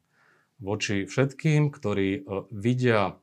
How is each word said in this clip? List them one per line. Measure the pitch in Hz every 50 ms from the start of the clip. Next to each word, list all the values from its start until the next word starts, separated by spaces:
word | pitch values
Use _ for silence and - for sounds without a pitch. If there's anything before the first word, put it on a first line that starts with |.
| _ _ _ _ _ _ _ _ _ _ _ _ 101
Voči | 95 107 104 - - 104 98 95
všetkým, | - - 131 131 139 - - - 160 151 151 147 143 147
ktorí, | - - 104 101 98 98 98 98 101
e, | - - 98 98 - - 113
vidia | 101 98 117 127 123 127 123 113 107 98 90 - -